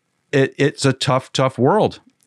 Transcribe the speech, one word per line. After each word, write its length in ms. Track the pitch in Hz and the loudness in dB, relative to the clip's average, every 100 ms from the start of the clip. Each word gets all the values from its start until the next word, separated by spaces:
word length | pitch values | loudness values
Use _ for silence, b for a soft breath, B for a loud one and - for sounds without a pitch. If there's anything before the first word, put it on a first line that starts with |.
| _ _ _ | _ _ _
it, 220 | 147 135 - | -2 -2 0
it's 260 | 143 - | -2 0
a 80 | 135 | -2
tough, 400 | 131 - 127 - | -2 -2 -2 -2
tough 240 | - 131 - | -2 -2 0
world. 440 | 131 208 131 - _ _ | 0 2 0 -4 _ _